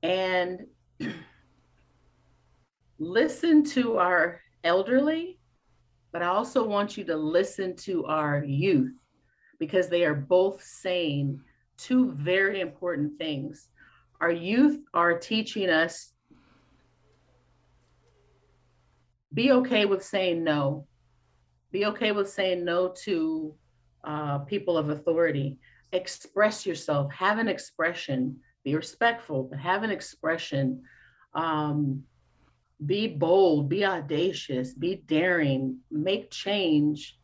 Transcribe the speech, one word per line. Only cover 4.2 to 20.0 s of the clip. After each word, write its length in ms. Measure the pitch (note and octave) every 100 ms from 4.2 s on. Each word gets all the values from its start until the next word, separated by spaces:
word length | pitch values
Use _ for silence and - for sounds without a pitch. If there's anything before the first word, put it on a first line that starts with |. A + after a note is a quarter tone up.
| E3 E3+ _ _ E3+
elderly, 760 | F3+ G3 B3+ D4 D#4+ F4 F4+ _ _ _ _ _ _ _
but 100 | E3+
I 40 | F3
also 400 | F#3 B3 C4+ A3
want 300 | G3+ G#3 -
you 80 | F3
to 100 | D#3
listen 600 | D3+ F3 G3 - F#3+ F3+
to 280 | - F3+ -
our 380 | D#3 D3+ C#3+
youth, 480 | C#3+ C#3 F#3 D#3+ B2+ - _ _ _ _ _ _
because 280 | D#3 F#3 E3
they 160 | F3 E3+
are 100 | D3
both 460 | C3+ F3+ G3 F#3+
saying 760 | - - F#3+ F3+ E3 C#3+ C#3 C#3 - _ _ _
two 340 | - B3+ B3+
very 480 | D3 C#3+ F#3 G3 G3+
important 560 | E3+ - F3 D#3 D3 -
things. 520 | D#3+ C#3+ C#3+ - - _ - _ _ _
Our 100 | E3+
youth 480 | E3+ E3+ A#3 D4 - -
are 240 | - E3+ E3+
teaching 520 | - A3 A3 - F#3+
us, 420 | D#3+ E3+ - - _ _ - _ _ _ _ _ _ _ _ _ _ _ _ _ _ _ _ _ _ _ _ _ _ _ _ _ _ _ _ _
be 180 | C#3+ B3+
okay 340 | B3+ B3+ A3+ G3+
with 180 | G3